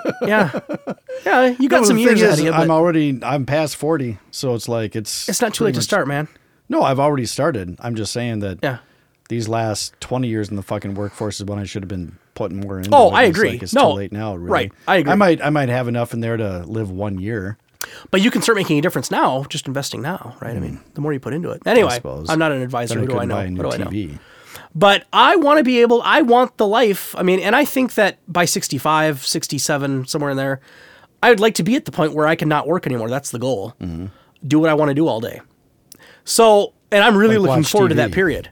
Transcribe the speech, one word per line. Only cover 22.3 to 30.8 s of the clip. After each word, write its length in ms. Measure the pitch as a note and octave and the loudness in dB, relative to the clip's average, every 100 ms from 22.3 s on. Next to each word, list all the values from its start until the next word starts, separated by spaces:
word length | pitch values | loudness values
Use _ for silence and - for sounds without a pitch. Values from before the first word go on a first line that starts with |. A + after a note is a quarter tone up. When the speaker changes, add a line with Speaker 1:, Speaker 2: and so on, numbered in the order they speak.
Speaker 2:
I'm 80 | D#3+ | 0
not 120 | D#3+ | 0
an 120 | C3+ | -2
advisor. 320 | B2+ B2+ A#2+ A2+ | -4 -4 -4 -4
Speaker 1:
Then 20 | |
I 80 | B2+ | -2
Speaker 2:
Who 20 | |
do 60 | |
I 20 | A#2+ | -2
Speaker 1:
couldn't 120 | G#2+ | -4
Speaker 2:
know? 60 | G2+ | -4
Speaker 1:
buy 80 | |
a 60 | F#2 | -4
new 60 | F2+ | -6
Speaker 2:
What 120 | B2 A#2+ | -4 -4
do 40 | |
I 40 | - | -6
know? 60 | |
Speaker 1:
T 140 | G2+ E2+ | -6 -8
V. 120 | D2 - - - - - D#3 | -12 -18 -20 -20 -20 -10 2
Speaker 2:
But 300 | G3+ G3 - | 4 4 2
I 240 | G#3 C4+ F4+ | 4 6 6
wanna 260 | C#4+ D4+ | 4 4
be 160 | B3+ A#3+ | 4 4
able, 200 | A#3 A#3 | 4 4
I 180 | F#3 B3+ | 4 2
want 360 | B3+ A#3+ B3 - | 4 4 4 0
the 100 | G#3 | 0
life, 480 | A3 A#3 F#3+ - - | 2 2 0 -4 -2
I 60 | |
mean, 160 | F3+ F#3 | 0 2
and 160 | F3+ B3 | 2 2
I 80 | C#4 | 2
think 280 | C4+ B3+ - | 0 -2 0
that 220 | F#3+ - - | 0 -2 -6
by 160 | F3 E3+ | 0 0
sixty-five, 800 | G3 - C#3+ D3+ D#3 D#3 C#3 - | 0 -4 -4 0 2 2 -2 -4
sixty-seven, 800 | E3 - C#3+ - C#3+ C#3 C3+ C3 | -6 -4 -6 -2 -2 -2 -4 -4
somewhere 260 | D#3 C#3+ | -4 -4
in 60 | C3+ | -4
there, 220 | C3+ C3+ _ - | -4 -6 _ -20